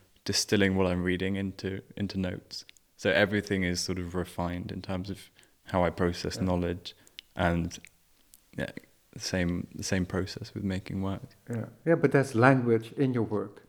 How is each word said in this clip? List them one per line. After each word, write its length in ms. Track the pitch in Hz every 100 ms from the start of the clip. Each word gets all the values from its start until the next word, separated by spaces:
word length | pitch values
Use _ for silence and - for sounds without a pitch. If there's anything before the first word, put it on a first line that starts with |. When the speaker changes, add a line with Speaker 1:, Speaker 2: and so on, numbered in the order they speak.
| _ _ -
Speaker 1:
distilling 500 | 101 - 107 98 95
what 100 | 92
I'm 160 | 90
reading 320 | 90 90 95 98
into, 460 | 98 92 95 95 - -
into 220 | 98 95
notes. 460 | 90 92 - - - - _ _
So 120 | 104
everything 540 | 92 101 104 98 98
is 160 | 90 90
sort 160 | - 90
of 160 | 87 90
refined 560 | 87 - 87 87 90
in 100 | -
terms 280 | 90 92 95
of 200 | 92 - _ _ _ -
how 180 | 95
I 60 | 87
process 460 | 82 90 87 87 -
Speaker 2:
Yeah. 80 |
Speaker 1:
knowledge, 520 | 92 90 87 90 - - - - - -
and 440 | 87 85 85 - - _ _ _ _ - _ -
yeah, 100 | - - - _ _
the 80 | -
same, 480 | - 92 87 87 -
the 100 | -
same 220 | 98 98 90
process 480 | 92 98 - -
with 100 | 107
making 380 | 101 92 - 95
work. 340 | 95 98 - - -
Speaker 2:
Yeah, 160 | 117 107 -
yeah, 120 | - 165
but 160 | 139
there's 240 | 139 131 110
language 560 | 127 131 120 113 113 -
in 160 | 135
your 100 | 123
work, 400 | 104 104 101 -